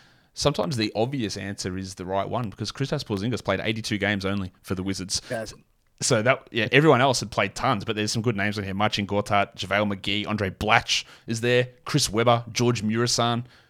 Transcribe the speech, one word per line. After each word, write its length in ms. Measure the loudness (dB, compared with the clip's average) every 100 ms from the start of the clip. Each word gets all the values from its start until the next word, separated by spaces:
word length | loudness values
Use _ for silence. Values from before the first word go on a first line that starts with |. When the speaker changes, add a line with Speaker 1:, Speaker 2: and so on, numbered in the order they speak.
| _ _ _
Speaker 1:
sometimes 440 | -2 0 0 -2 -2
the 140 | -2
obvious 420 | -2 -2 -2 -6 -6
answer 400 | -8 -6 -6 -6
is 200 | -8 -10
the 100 | -4
right 220 | -4 -2
one, 200 | -4 -6
because 220 | -6 -8
Kristaps 320 | -6 -4 -4
Porzingis 400 | -4 -2 -2 -2
played 160 | -2 -2
eighty-two 380 | -2 -4 -2 -2
games 260 | 0 0
only 280 | -2 -4 -6 -10
for 120 | -8
the 80 | -4
Wizards. 380 | -4 -6 -6 -6 -6
Speaker 2:
That's 240 | -8 -8 -14 _ _ _ -4
Speaker 1:
So 220 | 0 2
that, 260 | 2 0 -2
yeah, 180 | -2 4
everyone 300 | 6 8 8
else 180 | 6 2
had 100 | -2
played 240 | -2 -2
tons, 300 | 0 0 0
but 100 | -2
there's 160 | -2 -2
some 120 | 0
good 140 | -2 0
names 180 | -2 -2
on 80 |
here. 100 | -4
Marcin 320 | 0 0 0 0
Gortat, 480 | 0 2 2 2 -4
JaVale 380 | -2 0 0
McGee, 320 | -2 -4 -4 -2
Andre 220 | -2 -2
Blatche 560 | -2 2 2 2 -4 -6 -12 -8
is 160 | -2
there, 260 | 2 2 0 -6
Chris 240 | -2 0 0
Webber, 360 | 2 4 4 2
George 300 | 0 2 2
Murasan, 600 | 0 0 0 0 0 -2 -4 -14